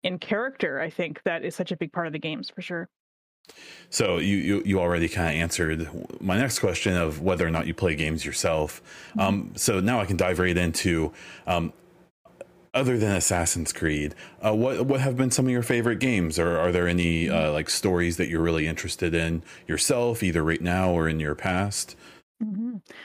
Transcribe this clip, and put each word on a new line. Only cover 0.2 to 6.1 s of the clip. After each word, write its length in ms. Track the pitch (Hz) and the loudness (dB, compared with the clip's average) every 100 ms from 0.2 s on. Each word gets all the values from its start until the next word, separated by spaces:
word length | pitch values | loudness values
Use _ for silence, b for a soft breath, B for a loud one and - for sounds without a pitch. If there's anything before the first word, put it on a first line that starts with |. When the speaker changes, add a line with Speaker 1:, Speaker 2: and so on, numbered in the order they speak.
Speaker 1:
character, 580 | - 208 262 269 165 135 | -4 -2 -2 -2 -2 -2
I 100 | 160 | -4
think, 320 | - 165 151 | -4 -6 -4
that 200 | - 165 | -4 -4
is 120 | - - | -4 -6
such 160 | 175 | -6
a 40 | 170 | -6
big 160 | 165 | -6
part 140 | 175 165 | -4 -6
of 60 | |
the 80 | 151 | -6
games 280 | 156 156 - | -6 -8 -10
for 140 | - | -12
sure. 260 | 180 170 170 _ _ _ _ _ - B B B B | -10 -8 -10 _ _ _ _ _ -20 B B B B
Speaker 2:
So 280 | - 104 85 | 0 2 2
you, 180 | 92 101 | 4 2
you, 260 | 78 101 | 2 0
you 140 | 101 95 | 2 2
already 280 | 87 85 82 | 4 2 2
kinda 220 | 90 82 | 2 2
answered 580 | 78 82 - 80 80 80 87 - | 2 0 0 0 0 -4 -8 -12